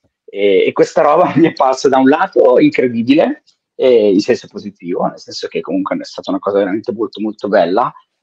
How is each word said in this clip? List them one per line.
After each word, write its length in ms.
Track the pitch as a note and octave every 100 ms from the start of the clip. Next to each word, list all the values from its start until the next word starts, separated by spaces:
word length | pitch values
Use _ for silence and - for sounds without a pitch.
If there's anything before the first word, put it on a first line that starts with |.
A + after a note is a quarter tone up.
| _ _
E, 420 | - G2+ G2+ F#2 B2
e 60 |
questa 300 | B2 B2 -
roba 320 | D3 D3 E3+
<laughs> 20 | C3
mi 120 | E3
è 60 |
parsa 360 | - C#3 C3 C#3
da 80 | C3
un 100 | C3
lato 520 | D#3 F#3 - - B2+
incredibile, 840 | D3+ C#3+ B2+ A#2 A#2 D3+ B3 D4+ _ _ _ -
eh, 360 | C3 A#2+ G#2
in 60 | G2
senso 260 | G#2 A2 -
positivo, 580 | G#2 G2+ - F2 F2+ -
nel 140 | -
senso 280 | - - -
che 100 | E2+
comunque 380 | - F#2 - E2
è 60 | C#2+
stata 240 | - -
una 80 | F#2
cosa 200 | G2 G2
veramente 340 | G2+ G#2+ G#2+
molto, 260 | G#2+ G#2+ -
molto 300 | G#2+ G2+ G#2+
bella, 440 | G2 E2+ G2+ C3 - _ _